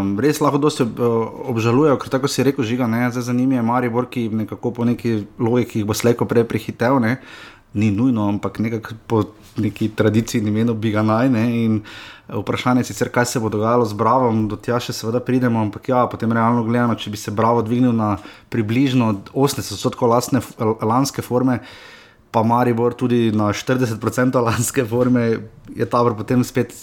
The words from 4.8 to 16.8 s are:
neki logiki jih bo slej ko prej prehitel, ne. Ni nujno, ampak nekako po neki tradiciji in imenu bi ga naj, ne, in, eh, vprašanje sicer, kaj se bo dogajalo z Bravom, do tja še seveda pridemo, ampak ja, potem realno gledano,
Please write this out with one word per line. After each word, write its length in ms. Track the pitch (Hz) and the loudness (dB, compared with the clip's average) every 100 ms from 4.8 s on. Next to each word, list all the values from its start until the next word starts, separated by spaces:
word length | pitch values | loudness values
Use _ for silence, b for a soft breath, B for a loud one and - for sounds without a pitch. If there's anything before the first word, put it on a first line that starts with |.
neki 440 | 120 117 117 110 98 - | -2 0 -2 -2 -4 -4
logiki 440 | 117 123 113 117 | 0 2 0 -2
jih 60 | 104 | -2
bo 80 | |
slej 200 | 104 117 120 | 0 2 2
ko 100 | 110 | 2
prej 180 | 117 | 2
prehitel, 560 | 113 110 - - 120 135 | 2 0 -4 -2 2 2
ne. 180 | 113 131 B B B B _ | 2 -2 B B B B _
Ni 200 | 104 110 | 0 2
nujno, 360 | 98 131 113 104 | 2 2 2 0
ampak 300 | 101 101 - | 0 -2 -4
nekako 340 | 110 113 - 110 | -4 -4 -8 -12
po 200 | - 113 101 - - | -2 0 0 -6 -12
neki 360 | - 107 - 110 | -4 -4 -2 -4
tradiciji 520 | - 107 110 110 123 | 0 2 2 0 -2
in 60 | 107 | 0
imenu 260 | 107 117 | 0 0
bi 180 | 110 110 | 0 0
ga 100 | 104 | 0
naj, 280 | 107 110 131 | 2 2 2
ne, 160 | 117 117 117 | 2 0 0
in, 280 | 113 107 - B B B - | 0 0 -4 B B B -10
eh, 80 | |
vprašanje 500 | 107 98 107 127 127 | -8 -4 -2 0 0
sicer, 260 | 117 104 120 | 0 -2 -2
kaj 160 | - 120 | 0 0
se 140 | 127 | 0
bo 100 | 110 | -2
dogajalo 360 | 104 110 123 113 | 0 2 2 0
z 80 | |
Bravom, 540 | 107 113 127 123 110 107 | 0 2 2 2 0 -2
do 80 | 104 | -4
tja 180 | - 120 | -4 -4
še 140 | - | -4
seveda 280 | 120 110 120 | -6 -4 -4
pridemo, 420 | 123 127 123 113 | 0 0 2 0
ampak 260 | 107 - - | -2 -4 -2
ja, 200 | 127 117 | 0 0
potem 240 | 104 113 | -2 -2
realno 320 | 113 113 120 | 2 2 2
gledano, 320 | 113 120 | 0 0